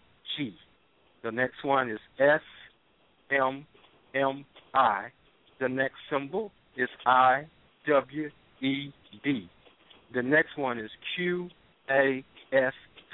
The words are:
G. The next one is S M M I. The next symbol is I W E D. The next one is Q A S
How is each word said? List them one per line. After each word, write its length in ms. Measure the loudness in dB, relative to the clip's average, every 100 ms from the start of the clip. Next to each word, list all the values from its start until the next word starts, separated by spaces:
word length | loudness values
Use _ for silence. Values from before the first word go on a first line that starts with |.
| _ _ -12 -8
G. 180 | -10 -10 _ _ _ _ _ _
The 100 | -6
next 320 | -2 -2 -2
one 240 | 0 0 0
is 120 | -6 -10 2
S 240 | 4 4 -2 -20 -20 _ _ _ _ _ -4
M 360 | 0 0 -2 -12 _ -20 _ _
M 300 | -2 0 -2 -10 -20 -2
I. 360 | 2 2 0 -6 -16 _ _ _ -6
The 120 | -4
next 260 | -2 -4 -6 -6
symbol 420 | -6 -4 -8 -8 _ _ -6
is 140 | -6 -2 2
I 400 | 6 6 2 -2 _ _ _ 0
W 440 | 2 0 -6 -10 -12 _ _
E 320 | -4 -4 -8 -16 _ -8
D. 260 | -4 -4 -6 _ _ _ _ -20 _
The 100 | -6
next 340 | 2 2 2 -2
one 220 | -4 -4
is 120 | -10 -14 -10 -6
Q 320 | -4 -4 -8 -16 _ _ 0
A 320 | 2 2 0 -8 -20 -2
S 220 | 0 0 -4 -14 -20 -16